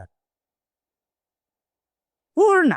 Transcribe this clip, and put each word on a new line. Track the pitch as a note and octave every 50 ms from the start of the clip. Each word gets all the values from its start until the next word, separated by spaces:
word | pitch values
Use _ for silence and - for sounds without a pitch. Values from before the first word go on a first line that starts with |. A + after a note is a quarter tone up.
| F#2+ - _ _ _ _ _ _ _ _ _ _ _ _ _ _ _ _ _ _ _ _ _ _ _ _ _ _ _ _ _ _ _ _ _ _ _ _ _ _ _ _ _ _ _ _ -
ಪೂರ್ಣ, | D4+ G4 G#4+ G4 F#4+ F4 C#4+ E3